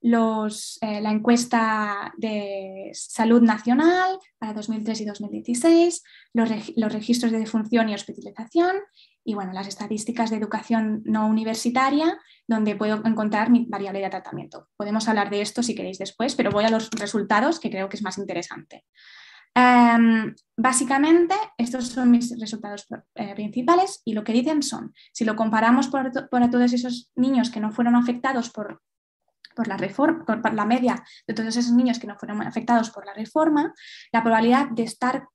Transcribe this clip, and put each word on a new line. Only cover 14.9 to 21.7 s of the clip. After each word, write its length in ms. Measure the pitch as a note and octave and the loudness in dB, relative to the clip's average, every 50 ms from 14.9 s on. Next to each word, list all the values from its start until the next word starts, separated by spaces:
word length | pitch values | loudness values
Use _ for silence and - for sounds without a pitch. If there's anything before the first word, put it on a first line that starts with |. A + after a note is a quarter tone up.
| G#3 A3 G#3+ A#3 | -2 -2 0 0
hablar 220 | A3 G#3 G3+ G3+ | 0 0 0 0
de 100 | G#3 G#3 | -2 -4
esto 240 | G#3 G#3 - - A#3+ | -4 -4 -4 -4 -4
si 100 | A#3+ A3 | -2 -4
queréis 260 | - F#3 F#3 F#3+ F#3 | -6 -6 -10 -8 -10
después, 360 | G3 F#3+ - _ A#3 A#3 - | -12 -12 -6 _ -4 -4 0
pero 160 | - B3 G#3 | 0 0 0
voy 140 | G3 G#3 G#3 | 2 2 2
a 40 | A3+ | 2
los 200 | A3+ A3 A3 - | 2 0 -2 -4
resultados, 720 | - G#3+ G3+ G3+ - A3 G3 G3 G#3+ G#3 A#3 D4 E4+ - | -6 -6 -6 -4 -4 -4 0 2 2 2 2 2 0 -2
que 80 | - A3+ | -4 -6
creo 180 | G3 F#3+ F#3+ G3 | -6 -4 -6 -6
que 80 | - | -8
es 80 | G3+ G#3 | -8 -8
más 140 | F#3 F#3 - | -8 -6 -8
interesante. 680 | G3+ F#3+ F#3 E3+ F3 - - - - _ - - _ _ _ _ _ - - - - - - - _ _ _ | -8 -6 -6 -8 -8 -10 -14 -18 -18 _ -20 -20 _ _ _ _ _ -20 -20 -20 -20 -20 -20 -20 _ _ _
Em, 800 | A#3+ B3 B3 B3 A#3+ A#3+ A#3 A#3 A#3 A#3 A3+ A3+ A3 A3 - - _ _ _ _ - | 6 6 8 8 8 8 8 8 6 6 6 6 4 0 -4 -8 _ _ _ _ 0
básicamente, 800 | A3+ B3+ B3+ B3+ C#4+ - C#4 C#4 C#4+ D#4 E4 F4 F4 E4+ F#4+ G4+ A4 - _ _ | 0 2 2 2 0 0 2 2 4 6 6 6 6 4 2 -2 -2 -6 _ _
estos 300 | A#3+ A#3+ | -4 -4